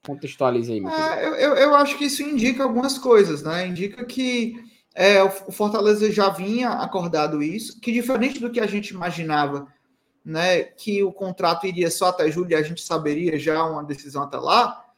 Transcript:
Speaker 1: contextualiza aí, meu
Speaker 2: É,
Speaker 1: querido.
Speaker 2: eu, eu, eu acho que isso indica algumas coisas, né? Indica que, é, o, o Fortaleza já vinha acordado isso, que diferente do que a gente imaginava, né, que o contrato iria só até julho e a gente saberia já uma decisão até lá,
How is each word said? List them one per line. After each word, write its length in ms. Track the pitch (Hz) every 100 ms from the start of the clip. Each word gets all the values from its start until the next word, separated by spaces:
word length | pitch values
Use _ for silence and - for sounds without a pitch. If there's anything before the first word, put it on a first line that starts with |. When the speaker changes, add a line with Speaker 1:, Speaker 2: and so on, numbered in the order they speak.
| -
Speaker 1:
contextualiza 680 | 139 135 - 131 120 117
aí, 80 | 110
meu 100 | 92
Speaker 2:
É, 260 | 320 311 -
Speaker 1:
querido. 200 | 311 -
Speaker 2:
eu, 0 |
eu, 200 | 294 269
eu 180 | 285
acho 240 | 285 285 -
que 60 |
isso 180 | 285 285
indica 400 | 294 285 240 254
algumas 360 | 269 226 269 262
coisas, 440 | 254 226 180 147
né? 240 | 156 170 185
Indica 380 | 175 202 220
que, 580 | 247 262 254 247 226 - - _ _
é, 280 | - 190 202
o, 40 | 190 - -
o 40 |
Fortaleza 580 | - 208 220 208 208 208
já 160 | 180 196
vinha 420 | 180 190 233 247
acordado 720 | - 170 190 170 156 151 151
isso, 380 | 147 208 - -
que 100 | 247
diferente 480 | 233 240 247 254 -
do 120 | 233
que 100 | 233
a 60 | 208
gente 240 | 202 208
imaginava, 760 | 185 175 165 160 151 143 143 139 _ _ _ _ _
né, 380 | - 160 180 175
que 400 | - - 214 202
o 100 | 196
contrato 540 | 196 190 180 175 170 190
iria 240 | 175 170
só 160 | - 185
até 240 | 180 156
julho 200 | 156 180
e 40 |
a 80 | 156
gente 200 | 156 170
saberia 560 | - 165 151 147 175 151
já 240 | 147 156
uma 200 | 165 151
decisão 380 | 147 143 147 139
até 160 | 143 131
lá, 460 | 135 214 214 - -